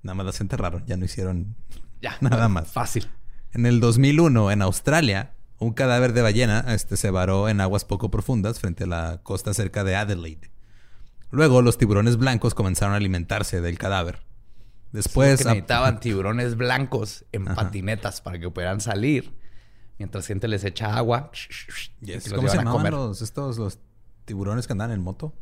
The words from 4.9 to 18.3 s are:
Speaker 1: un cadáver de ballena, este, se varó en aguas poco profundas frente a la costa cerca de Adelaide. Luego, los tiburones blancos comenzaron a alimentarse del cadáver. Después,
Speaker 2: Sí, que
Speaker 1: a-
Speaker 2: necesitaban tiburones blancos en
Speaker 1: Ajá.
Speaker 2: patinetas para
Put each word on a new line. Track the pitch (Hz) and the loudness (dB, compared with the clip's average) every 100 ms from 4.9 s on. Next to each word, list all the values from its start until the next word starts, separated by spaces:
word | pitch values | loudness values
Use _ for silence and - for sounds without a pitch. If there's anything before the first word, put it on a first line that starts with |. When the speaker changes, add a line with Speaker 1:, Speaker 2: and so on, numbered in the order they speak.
| 156 143 98 - - - - | 4 4 0 -4 -10 -14 -4
Speaker 1:
un | 117 | -4
cadáver | 113 131 123 123 | 0 2 4 4
de | 117 | 4
ballena, | 113 107 120 107 123 | 4 4 4 4 2
este, | 110 - 98 | 0 0 -2
se | 104 | 0
varó | 92 92 95 107 | 2 2 2 2
en | 104 | 2
aguas | 95 98 - | 2 0 -2
poco | 98 107 | -2 0
profundas | - - 123 98 117 | -2 0 0 0 -2
frente | 98 85 | -4 -4
a | 92 | -4
la | 85 82 80 | -2 -4 -6
costa | - 98 - | -6 -6 -2
cerca | 101 98 - | -2 -2 -2
de | 95 95 | 0 0
Adelaide. | 104 95 85 80 - - - - - - - - - | 0 -4 -6 -12 -14 -16 -18 -20 -18 -16 -16 -16 -6
Luego, | 123 156 127 | 2 6 8
los | 123 - | 6 4
tiburones | 107 101 113 117 | 4 4 4 4
blancos | 131 120 117 | 2 2 0
comenzaron | - 98 90 101 | 0 0 2 0
a | 101 | 2
alimentarse | 98 92 82 104 101 92 | 0 -2 -2 -4 -2 -2
del | 85 87 | -2 -4
cadáver. | 95 98 87 - - - - - - - - | -2 -2 -2 -8 -14 -18 -18 -18 -16 -16 -12
Después, | 110 101 - 139 135 | -6 -2 4 6 6
Speaker 2:
Sí, | |
que | 120 | 4
Speaker 1:
a- | |
Speaker 2:
necesitaban | 110 87 120 131 110 | 0 2 2 2 0
tiburones | 117 98 95 113 123 117 | -2 -2 -2 -2 -2 -2
blancos | 123 127 135 123 101 - - | 0 0 0 -4 -4 -10 -10
en | 107 95 | -8 -4
Speaker 1:
Ajá. | |
Speaker 2:
patinetas | 110 98 101 92 107 104 - | -2 -2 -2 -4 -4 -6 -8
para | - | -10